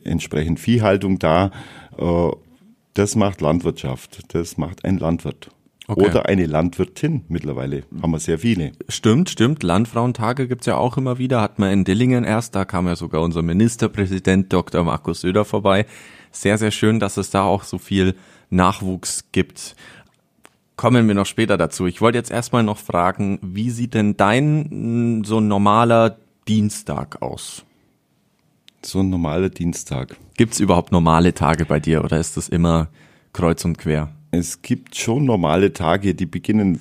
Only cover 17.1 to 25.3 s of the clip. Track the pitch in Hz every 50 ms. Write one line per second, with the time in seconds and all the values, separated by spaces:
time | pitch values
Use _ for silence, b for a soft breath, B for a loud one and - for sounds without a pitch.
17.1 | - 104 95 - - 98 98 92 98 95 - - - 92 - - 98 95 92 92
18.1 | 92 B B B B B B B 90 90 90 92 95 - 98 92 92 82 - -
19.1 | - - - - - - - - - - - - - B B B B B B B
20.1 | B _ _ _ _ _ _ - _ _ _ _ - - - 117 123 120 113 107
21.1 | 101 101 98 - - - 113 101 101 87 85 82 - - 92 90 - - 110 117
22.1 | 120 117 113 - - 117 120 - - 120 113 104 104 - - - - 87 87 92
23.1 | - - 101 98 98 - - 92 92 104 113 123 117 117 120 117 - 110 104 104
24.1 | 101 - 101 101 113 131 147 151 151 156 151 151 - 101 110 117 117 120 117 117
25.1 | 117 110 101 104